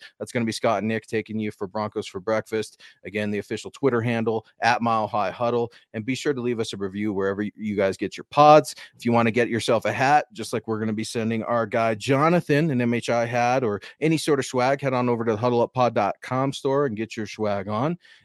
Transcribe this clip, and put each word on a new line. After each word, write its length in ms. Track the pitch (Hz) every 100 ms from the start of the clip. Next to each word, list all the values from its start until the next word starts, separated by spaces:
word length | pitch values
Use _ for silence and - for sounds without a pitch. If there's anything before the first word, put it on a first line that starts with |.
| - -
That's 120 | 110
gonna 140 | 123 113
be 60 |
Scott 280 | - 120 101
and 80 | 110
Nick 200 | 113 -
taking 320 | 113 104 110
you 120 | 107
for 140 | - 95
Broncos 400 | 107 107 107 -
for 140 | 98
Breakfast. 640 | 107 110 - 110 - - - _
Again, 280 | 95 104 104
the 80 | 104
official 320 | - 110 98
Twitter 300 | - 135 120
handle 440 | 120 117 113 110 - -
at 200 | 113 120
Mile 260 | 117 110 107
High 240 | 110 95
Huddle. 400 | - 120 120 117 - _
And 120 | 113 110
be 100 | 127
sure 180 | 151
to 80 | 127
leave 180 | 120 113
us 140 | 107
a 40 | 98
review 340 | 98 101 107
wherever 280 | 98 98 98
y-, 100 | 104 -
you 200 | 107 101
guys 220 | 98 92
get 200 | 98 -
your 80 | -
pods. 460 | 147 151 151 143 - - -
If 100 | 120
you 80 |
wanna 180 | 117 117
get 180 | 110 110
yourself 360 | 113 - 113 104
a 80 |
hat, 320 | 107 135 147 -
just 220 | 107 104
like 140 | 117 -
we're 120 | 107
gonna 140 | 110
be 100 | 107
sending 380 | 110 120 110 113
our 220 | 98 117 110
guy 300 | 117 113 107
Jonathan 760 | 127 135 160 175 - 143 160
an 120 | 123
M 120 | 120
H 160 | 120 -
I 160 | 117 120
hat 380 | 120 120 131
or 180 | 117 101 - -
any 180 | 160 160
sort 200 | - 135
of 80 | -
swag, 340 | 123 127 139
head 140 | 139
on 160 | 127 123
over 160 | 117 117
to 60 |
the 60 | 107
huddle 240 | 123 120
up 120 | 113
pod 220 | 127 120 117
dot 220 | 98 -
com 320 | - 127 139
store 320 | - 139 139 143
and 100 | 107
get 220 | 110 117
your 80 | 104
swag 420 | - 107 101 98
on. 300 | 107 151 175 - -